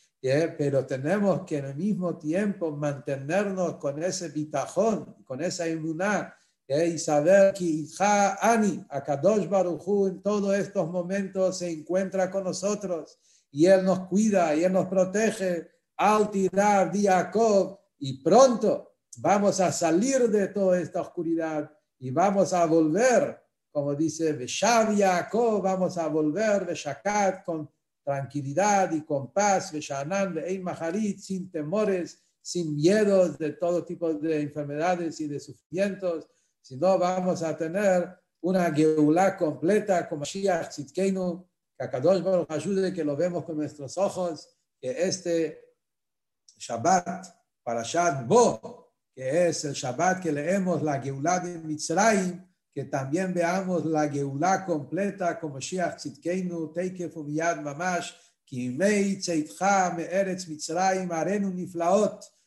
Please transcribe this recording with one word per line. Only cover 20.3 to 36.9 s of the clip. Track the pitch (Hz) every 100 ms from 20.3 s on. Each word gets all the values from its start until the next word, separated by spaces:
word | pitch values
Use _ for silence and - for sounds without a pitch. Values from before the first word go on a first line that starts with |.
| 208 190
toda | 202 190 180
esta | 180 175
oscuridad, | 151 - 165 165 160 156 147 _ _ -
y | 127
vamos | 131 196 196 180
a | 180 165
volver, | 165 156 175 254 220 127 - _ _ _
como | 147 143
dice | 143 160 160 160
Beshav | 139 127 - 208 233 214 208
Yaakov, | 190 180 - 214 240 208
vamos | 190 190 180 175
a | 156
volver, | 156 151 170 220 202 175
Beshakat, | 160 147 139 196 208 196 185
con | - 160 147 _ _ _ -
tranquilidad | 139 135 147 135 139 208 202 185
y | 160
con | 151 139 127
paz, | 196 208 190 185
Beshanan, | 151 143 139 147 196 190 160
Be'ei | 170 190
Maharit, | 180 147 165 196 214 185
sin | - 190 165
temores, | 156 151 202 208 185 160 - _ _
sin | - 180 160
miedos | 147 165 214 208 190 180 143
de | 151
todo | 151 175 175
tipo | 165 170 165
de | 151 160 151
enfermedades | 147 151 143 147 170 180 165 151
y | 151
de | 139
sufrimientos, | - - - 165 202 190 185 160 - _ _ _
Si | - 131
no, | 180